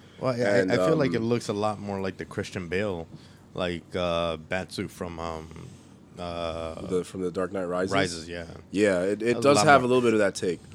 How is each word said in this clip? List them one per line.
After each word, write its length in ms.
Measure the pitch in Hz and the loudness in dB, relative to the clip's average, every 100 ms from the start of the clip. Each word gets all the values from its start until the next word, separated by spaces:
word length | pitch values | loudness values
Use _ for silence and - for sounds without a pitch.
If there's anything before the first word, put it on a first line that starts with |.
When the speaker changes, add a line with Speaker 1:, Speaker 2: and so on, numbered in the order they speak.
| - - | -20 -6
Speaker 1:
Well, 120 | 131 | -4
I, 40 | 120 | 0
Speaker 2:
And, 360 | 196 202 185 | 2 4 4
Speaker 1:
I, 20 | |
I 140 | 180 185 | 4 4
feel 80 | 160 | 4
like 140 | 135 | 2
Speaker 2:
um, 60 | 120 | 0
Speaker 1:
it 60 | |
looks 260 | 113 120 - | 0 0 -2
a 40 | |
lot 260 | 104 107 101 | -2 -2 -2
more 220 | 101 98 | -6 -4
like 160 | 95 90 | -4 -6
the 80 | |
Christian 420 | 82 - 95 104 85 | -10 -6 -6 -6 -4
Bale, 380 | 90 104 85 80 - - - - | -2 -2 -4 -8 -14 -20 -20 -16
like, 300 | - 90 87 - | -6 -4 -4 -6
uh, 420 | 95 87 85 85 80 78 | -4 0 0 0 -4 -6
Batsuit 400 | 92 90 - 90 | -6 -6 -8 -8
from, 300 | - 90 82 | -8 -10 -8
um, 280 | 82 80 80 82 85 - - - - - | -8 -8 -10 -14 -18 -18 -20 -20 -20 -12
uh, 680 | 87 85 85 82 80 80 87 | -8 -6 -6 -6 -8 -8 -4
Speaker 2:
The, 160 | 90 | -4
from 180 | 85 98 | -4 -6
The 80 | 90 | -6
Dark 220 | 85 90 | -4 -4
Knight 120 | 98 | -4
Rises? 280 | 90 90 95 | -4 -2 0
Speaker 1:
Rises, 360 | 98 92 82 80 | 0 0 -2 -10
yeah. 160 | 87 80 - - | -10 -10 -14 -6
Speaker 2:
Yeah, 300 | 90 104 92 | 2 4 4
it, 100 | 92 | 2
it 80 | 104 | 0
Speaker 1:
That 160 | 113 120 | 2 2
was 80 | |
a 40 | 131 | 4
Speaker 2:
does 80 | 143 | 6
Speaker 1:
lot 80 | 104 | 8
Speaker 2:
have 140 | 139 | 8
Speaker 1:
more 60 | 123 | 8
Speaker 2:
a 20 | |
little 80 | 127 | 4
bit 100 | 120 | 4
of 60 | 110 | 4
that 140 | 98 | 2
take. 260 | - 101 82 - | 0 -4 -4 -8